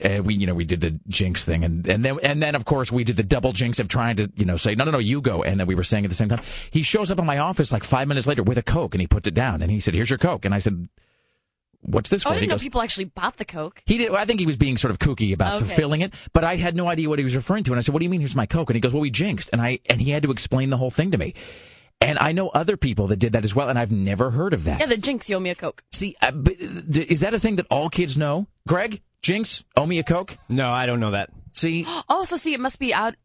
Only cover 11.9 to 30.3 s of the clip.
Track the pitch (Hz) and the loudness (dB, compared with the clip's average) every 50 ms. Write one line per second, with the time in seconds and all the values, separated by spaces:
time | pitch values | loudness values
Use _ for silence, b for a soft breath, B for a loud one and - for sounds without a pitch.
11.9 | - - - - 202 196 - 285 330 - - - - - - 285 - 240 226 - | 0 0 2 2 0 0 2 0 0 0 0 0 0 -2 -2 -2 -2 -2 -2 -2
12.9 | - 196 190 170 - 190 180 220 - - 214 - - 160 156 180 - - - - | -2 -4 -6 -8 -8 -6 -4 -4 -4 -6 -12 -10 -10 -10 -10 -10 -12 -6 0 0
13.9 | 226 233 233 220 190 202 208 202 233 202 180 156 139 110 143 135 127 110 - 123 | 2 2 2 0 0 0 2 2 0 2 2 0 2 2 2 2 2 0 0 -2
14.9 | 95 - - 147 131 - 110 98 95 85 98 95 101 - 113 101 - 156 151 143 | 0 0 0 0 0 2 0 0 2 2 0 0 0 -2 -2 -2 0 0 0 0
15.9 | 156 156 180 190 - B B B B 165 165 165 180 165 175 175 165 175 175 175 | 0 -2 -2 -4 -6 B B B B 0 2 2 0 0 -2 -2 0 0 0 0
16.9 | 170 160 160 151 151 143 139 127 123 131 - - 196 220 185 127 123 123 117 147 | 0 0 0 -2 0 0 0 0 -2 -2 -2 -2 -2 0 0 0 0 0 0 0
17.9 | 143 160 175 175 185 170 143 131 - 131 107 - - 165 160 - 113 117 117 123 | 0 0 0 0 0 0 -2 -2 0 -2 -2 0 0 -2 0 0 0 2 2 0
18.9 | 123 151 151 139 110 117 175 208 170 190 - - - 117 117 123 127 - _ - | 0 0 -2 0 0 -2 -2 -2 -2 -4 -4 -2 0 0 0 0 -2 -2 _ 0
19.9 | 120 113 123 139 143 151 147 139 127 - - - 143 131 135 135 135 123 131 127 | 2 2 2 2 0 2 2 0 0 0 -2 0 0 0 2 2 0 0 0 -2
20.9 | - - 170 196 165 101 117 175 - B B B B B B B B B B B | 0 0 0 2 2 0 -2 -2 -8 B B B B B B B B B B B
21.9 | B - 117 135 147 - 135 156 165 185 190 - - 147 170 190 202 - - 131 | B 2 2 2 2 2 2 2 2 0 -2 0 0 0 0 0 -2 0 0 -2
22.9 | 107 107 98 95 104 92 117 117 107 113 104 104 98 135 143 123 131 120 120 104 | 0 0 2 2 2 2 2 2 2 2 0 2 0 0 0 0 0 0 0 0
23.9 | 113 98 95 98 101 92 127 131 117 143 175 196 165 90 76 - - - 311 262 | 0 0 0 0 0 0 0 0 0 0 0 0 0 0 0 -2 -2 0 0 0
24.9 | 233 214 - 277 269 226 - - 196 185 185 180 175 - 175 151 - - - - | 0 0 0 -2 -2 -2 -4 -4 -4 -2 -2 -4 -6 -6 -8 -10 -10 -10 -10 -4
25.9 | - - 196 202 - - - 131 139 151 135 370 370 - 175 127 - - - 160 | -2 -2 -2 -2 -4 0 -2 0 0 2 2 2 2 0 -8 -8 -8 -8 -4 0
26.9 | 139 156 165 - 170 143 180 208 226 202 - 220 202 180 170 - 120 139 151 160 | 0 0 2 2 0 0 2 0 0 2 2 2 0 0 0 0 0 0 0 0
27.9 | - 175 180 143 131 147 151 143 147 180 202 - _ _ - - 165 180 214 233 | 0 0 -2 0 0 -2 0 0 0 -2 -4 -6 _ _ -2 0 0 0 0 -4
28.9 | 208 - _ _ _ _ - 180 190 208 226 - - - - _ - 131 143 165 | -6 -10 _ _ _ _ -2 0 0 0 0 -2 -4 -6 -6 _ 0 0 2 2
29.9 | 180 165 151 - 170 180 190 - | 0 -2 0 0 0 0 -2 -6